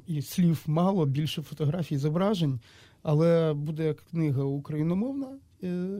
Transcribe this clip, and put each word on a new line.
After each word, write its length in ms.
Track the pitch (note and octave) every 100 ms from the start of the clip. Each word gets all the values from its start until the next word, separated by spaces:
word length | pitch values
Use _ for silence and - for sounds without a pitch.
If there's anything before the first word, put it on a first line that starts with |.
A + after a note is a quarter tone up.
| -
і 140 | D3+
слів 420 | - - E3+ D#3 -
мало, 380 | D#3 F#3 G3 C#3+
більше 360 | C3+ D#3 -
фотографій, 560 | C#3+ D3+ C#3+ F3+ D3+ C#3+
зображень, 640 | D3+ E3 G3 G3+ D3+ B2 - - - _
але 500 | - D3+ E3+ E3 D#3+
буде 400 | D3 D3 D#3 D#3
книга 500 | D3+ - E3 D#3 C3+
україномовна, 840 | C#3 C#3+ C#3+ D3+ E3 F#3 B3+ C#4 C4+ C#4 - -
е, 340 | F3+ F3+ F#3 G3